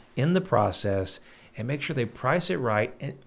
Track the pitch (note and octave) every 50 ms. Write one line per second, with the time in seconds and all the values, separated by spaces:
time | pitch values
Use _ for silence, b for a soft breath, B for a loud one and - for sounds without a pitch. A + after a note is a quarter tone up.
0 | - - - C3+ C#3 E3 F3+ F#3 F#3 - - G#2+ G#2 G2+ - - - G2+ G2 G2
1 | F#2+ F#2+ - - b b b b b b b - A2 B2+ D3 D3 - - D#3 B2
2 | A#2 G#2 - - - B2+ D#3+ F3+ - - F3+ - B2+ A2+ G#2+ G#2+ A2 - - -
3 | C#3 C#3+ - - -